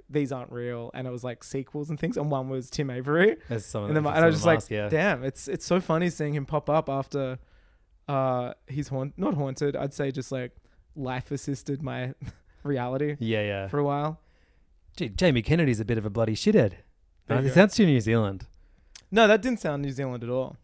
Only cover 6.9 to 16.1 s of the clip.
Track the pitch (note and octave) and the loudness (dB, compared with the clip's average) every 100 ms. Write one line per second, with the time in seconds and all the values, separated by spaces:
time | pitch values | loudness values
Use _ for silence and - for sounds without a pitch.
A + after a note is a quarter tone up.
6.9 | C3+ C3 C#3+ C3 B2+ - _ _ _ _ | -4 -4 -4 -4 -8 -14 _ _ _ _
7.9 | _ - C#3 C3 B2+ B2 - - C#3 C#3+ | _ -4 0 0 0 -4 -10 -10 -8 -6
8.9 | C3+ C3+ - D4 D#3 C#3 C3 C#3+ C#3+ C#3 | -4 -6 -4 -2 -2 -4 -2 -2 -2 -4
9.9 | - C#3 C3 - C3 B2 - _ _ _ | -4 -4 -4 -6 -6 -8 -12 _ _ _
10.9 | D#3 B2+ B2+ - C#3+ - C3+ - C#3 C#3 | -10 -6 -6 -6 -6 -6 -6 -6 -6 -6
11.9 | B2 B2+ - - - _ _ C#3+ C3+ B2 | -6 -8 -8 -14 -16 _ _ -4 -2 -2
12.9 | C3+ D3 D3 A2+ A2 G#2 G2 G2 D3 C#3+ | -2 -2 -2 0 0 0 -2 -2 0 0
13.9 | C#3+ D3+ D#3+ _ _ _ _ _ _ _ | 0 -2 -6 _ _ _ _ _ _ _
14.9 | - C3 F#2+ F#3 B2 A2 E3 C#3+ A2 G#2+ | -8 -6 2 4 4 4 4 4 2 0
15.9 | A2+ G#2 | -2 0